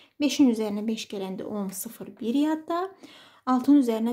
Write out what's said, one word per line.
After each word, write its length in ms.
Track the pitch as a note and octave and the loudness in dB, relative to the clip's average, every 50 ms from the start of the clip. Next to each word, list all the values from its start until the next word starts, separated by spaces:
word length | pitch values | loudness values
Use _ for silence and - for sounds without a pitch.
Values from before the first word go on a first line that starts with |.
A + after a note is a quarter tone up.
| - _ _ - | -20 _ _ -2
Beşin 320 | D4 C4+ B3+ - C#4+ B3 | -2 0 4 4 4 4
üzərinə 360 | A3 A3 A3 G#3 G3+ G#3+ G#3 | 4 2 -2 -4 -4 -4 -4
beş 200 | A3+ A3 A3 - - | -4 -4 -6 -8 -10
gələndə 320 | G#3+ G3+ F#3+ F#3+ F#3 - - | -8 -8 -8 -8 -8 -10 -10
on, 260 | - G#3+ G#3 G3 F#3+ | -8 -8 -6 -6 -8
sıfır, 440 | F#3 - - A3+ - - F#3+ G3 - - | -8 -10 -12 -14 -14 -14 -16 -18 -14 -8
bir 160 | - A3+ A#3+ | -6 -2 0
yadda. 480 | C#4+ D4 D#4 D#4 D#4 D#4 - E4+ F4 F#4+ F#4+ - - - - - - - - - _ _ | 0 2 0 0 -2 -4 -6 -4 -4 -4 -6 -10 -16 -20 -20 -20 -20 -20 -20 -20 _ _
Altının 320 | B3+ B3+ B3 B3 C#4 D4 C#4+ | 0 0 2 4 6 6 6
üzərinə 320 | B3 A#3 A3+ A3 A3+ A#3 | 6 4 0 0 0 0